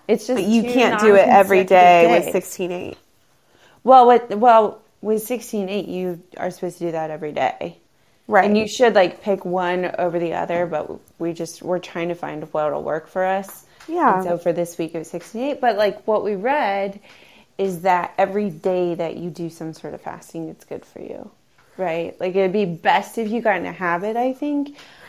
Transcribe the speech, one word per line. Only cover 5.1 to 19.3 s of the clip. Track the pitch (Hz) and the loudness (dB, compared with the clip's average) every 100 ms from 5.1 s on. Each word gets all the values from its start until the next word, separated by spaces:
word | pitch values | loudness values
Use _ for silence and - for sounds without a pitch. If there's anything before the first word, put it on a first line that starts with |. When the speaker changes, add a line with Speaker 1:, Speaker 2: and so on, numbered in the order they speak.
| 220 | -4
Speaker 1:
sixteen | 214 240 - 214 185 | -4 -8 -6 -6 -4
eight, | 202 - | -6 -6
you | 180 185 170 _ - | -6 -6 -8 _ -10
are | 180 | -8
supposed | - 180 175 | -8 -10 -8
to | 175 | -6
do | |
that | 160 156 | -6 -6
every | 151 151 | -8 -8
day. | 139 131 - 170 - _ _ _ _ - | -4 -4 -4 -12 -14 _ _ _ _ 0
Speaker 2:
Right. | 208 202 | 2 4
Speaker 1:
And | 208 | 2
you | 214 | 0
should, | - 240 202 | 2 4 4
like, | 175 - | 2 0
pick | 214 190 | -6 -4
one | 180 185 180 180 180 - | -4 -4 -2 -4 -4 -4
over | 175 170 | -2 -2
the | 170 | -4
other, | 170 175 175 175 | -4 -4 -4 -4
but | 156 - - _ - | -6 -8 -14 _ -8
we | 170 | -8
just, | 165 165 - | -6 -10 -10
we're | - 180 | -6 -6
trying | - 175 170 | -6 -8 -6
to | 170 | -6
find | 151 151 160 | -10 -12 -8
what'll | 156 151 147 | -4 -2 -4
work | 143 156 - | -4 -6 -6
for | 190 185 | -4 -2
us. | 190 196 - _ _ - | -2 -6 -16 _ _ -8
Speaker 2:
Yeah. | 339 277 185 | 0 0 0
Speaker 1:
And | |
so | 185 170 | -2 -4
for | 175 | -2
this | 170 170 - | -2 -4 -6
week, | 160 165 | -8 -8
it | |
was | 156 | -10
sixteen | 175 - 220 277 | -14 -12 -8 -8
eight. | 254 | -4
But, | 247 202 | -2 0
like, | 208 - - | -2 -2 -2
what | 208 | -2
we | 208 196 | -2 -4
read | 233 294 220 196 196 196 _ - - - _ - | -2 -2 -2 -4 -6 -10 _ -20 -20 -20 _ -6
is | 196 175 | -6 -2
that | 185 180 - - | 0 0 0 -2
every | 190 196 208 | -2 0 -4
day | 156 190 185 180 165 | -4 -2 0 -2 -2
that | 165 - | -6 -6
you | 175 | -10